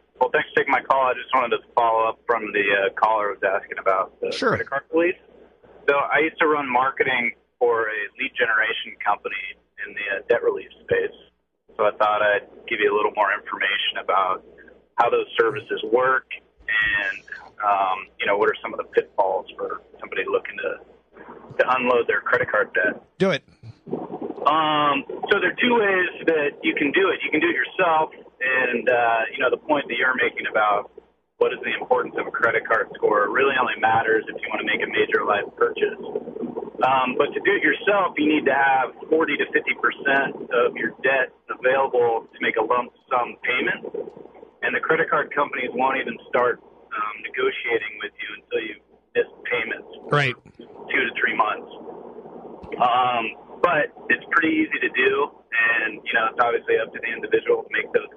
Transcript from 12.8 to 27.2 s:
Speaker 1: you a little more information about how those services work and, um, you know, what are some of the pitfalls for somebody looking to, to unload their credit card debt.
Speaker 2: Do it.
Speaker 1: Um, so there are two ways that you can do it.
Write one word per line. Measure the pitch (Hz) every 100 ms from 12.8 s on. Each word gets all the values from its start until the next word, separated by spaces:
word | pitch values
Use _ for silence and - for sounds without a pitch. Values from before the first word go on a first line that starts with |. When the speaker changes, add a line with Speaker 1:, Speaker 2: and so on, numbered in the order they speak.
Speaker 1:
you | 104
a | 104
little | 104
more | 104 101
information | 104 - 104 98 101 - 98
about | 95 90 92 92 - - - - _ -
how | 120
those | 120 107 -
services | 113 107 110 101 110
work | 120 127 131 - - - _ -
and, | - - 104 98 - - - - -
um, | 104 98 95 95 95 -
you | 110
know, | 101
what | 107
are | -
some | 113
of | -
the | -
pitfalls | - - - 95 92 - -
for | 95 92 - -
somebody | - 95 95
looking | 98 - -
to, | 95 - - - _ - - - - -
to | 127 127
unload | 123 120 113
their | 104
credit | - 123 -
card | 107 98
debt. | 92 90 - - -
Speaker 2:
Do | 190
it. | 147 - _ - - - - - - - -
Speaker 1:
Um, | - 156 156 151 147 139 - - 220
so | 202
there | 180
are | -
two | 247 240
ways | 202 190 180 - 165
that | 160 143 - 160
you |
can | - 143
do | 147 190
it. | 143